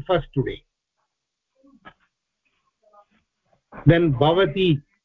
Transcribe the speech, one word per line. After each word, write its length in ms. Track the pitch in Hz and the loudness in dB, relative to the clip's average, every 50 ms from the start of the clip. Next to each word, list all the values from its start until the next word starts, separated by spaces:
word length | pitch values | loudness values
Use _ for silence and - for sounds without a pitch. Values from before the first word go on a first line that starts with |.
| 139 - | 0 0
first 200 | 185 170 - - - | -2 -2 -2 -2 -4
today. 300 | 143 123 - - - _ _ _ _ _ _ _ _ _ _ _ _ _ _ _ _ _ _ _ _ 539 554 _ _ - - - _ _ _ _ _ _ _ _ _ _ _ _ _ _ _ _ _ _ 622 _ - - _ _ _ _ _ _ _ _ _ _ _ _ _ - - - | -4 -4 -4 -6 -12 _ _ _ _ _ _ _ _ _ _ _ _ _ _ _ _ _ _ _ _ _ -20 _ _ -20 -20 -20 _ _ _ _ _ _ _ _ _ _ _ _ _ _ _ _ _ _ _ _ -20 -20 _ _ _ _ _ _ _ _ _ _ _ _ _ -14 -4 0
Then 280 | 139 165 170 175 165 135 | 2 2 2 2 0 0
bhavati 680 | 120 143 156 170 185 196 170 139 190 190 180 156 143 - _ _ _ _ | 0 0 0 2 2 0 -2 -2 -2 0 0 0 -2 -4 _ _ _ _